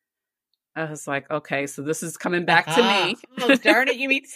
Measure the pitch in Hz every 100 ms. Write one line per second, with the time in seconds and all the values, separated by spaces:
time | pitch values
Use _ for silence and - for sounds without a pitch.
0 | _ _ _ _ _ _ _ - 160 151
1 | - 139 135 151 - 139 139 - 143 156
2 | 170 - 185 175 175 170 180 165 233 202
3 | 175 233 - - 247 269 - 240 262 254
4 | 269 269 -